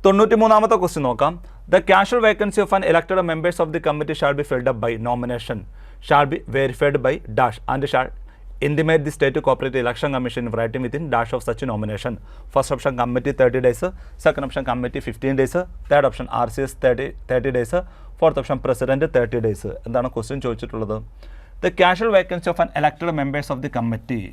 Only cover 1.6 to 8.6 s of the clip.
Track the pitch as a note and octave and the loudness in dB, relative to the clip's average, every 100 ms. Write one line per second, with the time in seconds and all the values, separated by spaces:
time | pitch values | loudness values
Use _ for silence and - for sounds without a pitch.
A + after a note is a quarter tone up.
1.6 | - F3+ - F#3+ G3 A#3+ A3 G3+ G#3 G#3 | 2 2 6 4 4 4 4 2 0 0
2.6 | G3 G3 F3+ E3 D#3+ F#3+ E3+ D#3+ F3 E3 | 2 2 4 2 2 -2 0 0 -2 0
3.6 | D#3+ D#3+ D#3+ D3 D3 - C#3+ C#3+ C#3+ B2+ | -2 0 -2 -2 -4 0 0 0 -2 0
4.6 | B2+ A#2 A#2 A2+ A#2+ A#2+ A#2+ A#2+ A2+ A2 | 0 0 -2 -2 -4 -4 -4 -6 -6 -8
5.6 | - - - - - C#3+ C#3 D#3+ - B2+ | -10 -18 -20 -18 4 4 4 -2 -4 0
6.6 | C3+ - C#3+ C#3 B2+ D#3 - G#2+ B2+ A2 | 0 2 2 2 0 -2 -4 0 0 0
7.6 | - C3+ C#3+ B2+ C3 - - - - - | -4 -4 0 0 0 -8 -18 -20 -20 -4